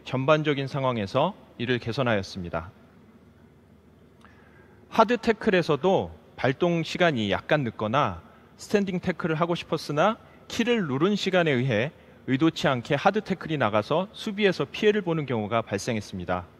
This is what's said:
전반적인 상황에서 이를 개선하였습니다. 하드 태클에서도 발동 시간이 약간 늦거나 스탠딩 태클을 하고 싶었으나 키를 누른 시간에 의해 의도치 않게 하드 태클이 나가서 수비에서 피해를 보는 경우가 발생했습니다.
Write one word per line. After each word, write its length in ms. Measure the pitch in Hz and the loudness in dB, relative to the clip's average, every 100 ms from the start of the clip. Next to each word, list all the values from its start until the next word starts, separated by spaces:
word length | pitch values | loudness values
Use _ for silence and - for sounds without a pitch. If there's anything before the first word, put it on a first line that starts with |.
전반적인 640 | - 131 135 156 151 139 135 | -6 -2 4 4 2 -2 -4
상황에서 680 | 143 131 120 98 131 165 - - - | -2 -2 -2 -2 0 0 -2 -14 -8
이를 220 | 123 123 | -2 -2
개선하였습니다. 880 | 117 113 120 107 - 104 87 82 85 - - - - - - - - _ _ - _ - - - - - - - - - - | -2 -2 0 0 -2 -8 -8 -8 -8 -14 -20 -20 -20 -20 -20 -20 -20 _ _ -20 _ -20 -20 -20 -20 -20 -20 -20 -20 -20 -2
하드 280 | - 226 247 | 2 4 2
태클에서도 920 | - 214 220 185 160 143 185 170 87 - - - | 0 0 2 2 2 2 2 2 0 -8 -20 -2
발동 480 | 131 135 175 170 | -2 2 0 0
시간이 480 | 156 - 175 127 104 | -2 0 2 2 0
약간 320 | 90 - 151 | -2 0 0
늦거나 580 | 120 - 107 131 123 85 - - - - | 0 -4 -2 0 0 -2 -12 -20 -20 -20
스탠딩 420 | - 208 196 185 | -2 0 0 -2
태클을 360 | 185 175 170 156 | -4 -4 -4 -2
하고 200 | 175 170 | -2 -2
싶었으나 600 | - 160 - 147 190 233 - - - | -4 -6 -2 0 2 0 -8 -20 -8
키를 380 | - 233 240 160 | -2 0 2 0
누른 300 | 131 175 208 | 2 2 2
시간에 340 | 190 185 165 | 2 2 4
의해 420 | 127 131 104 135 - - - - | 2 2 0 0 -6 -20 -14 -4
의도치 400 | 131 160 - 160 | 2 2 2 0
않게 260 | 127 - | 0 0
하드 280 | 143 196 202 | 0 2 0
태클이 360 | - 190 - 151 | -2 -6 -4 0
나가서 520 | 113 107 - 156 196 | 2 2 0 0 -2
수비에서 520 | - 226 202 202 170 143 | -8 -8 0 2 2 -4
피해를 360 | - 214 208 | 0 2 2
보는 240 | 175 160 139 | 0 -2 -2
경우가 380 | 117 104 117 | -2 0 -2
발생했습니다. 840 | 110 101 - 110 - 95 87 90 90 - | -2 -4 -4 -4 -6 -8 -4 -4 -4 -16